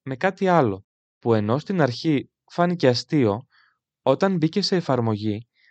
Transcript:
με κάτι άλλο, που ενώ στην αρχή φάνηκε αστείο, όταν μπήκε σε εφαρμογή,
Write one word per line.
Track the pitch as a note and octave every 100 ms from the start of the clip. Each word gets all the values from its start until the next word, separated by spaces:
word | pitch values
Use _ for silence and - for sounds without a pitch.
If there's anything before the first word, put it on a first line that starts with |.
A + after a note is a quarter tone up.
με | - C3
κάτι | F#3+ F#3+ F#3+
άλλο, | E3+ B2 G2 - _ _ _
που | B2
ενώ | A2+ G#2+ B2+
στην | - F#3+
αρχή | C#3 A#2+ E3 C#3+ - _ _
φάνηκε | - F3 F3 C3+
αστείο, | A#2+ - D#3 A2+ G2+ - _ _ _ _ _
όταν | - C#3 G3 F#3
μπήκε | D#3 G#3
σε | F#3 F#3
εφαρμογή, | E3+ B2+ A2+ G#2 G#2+ G#2 - _ _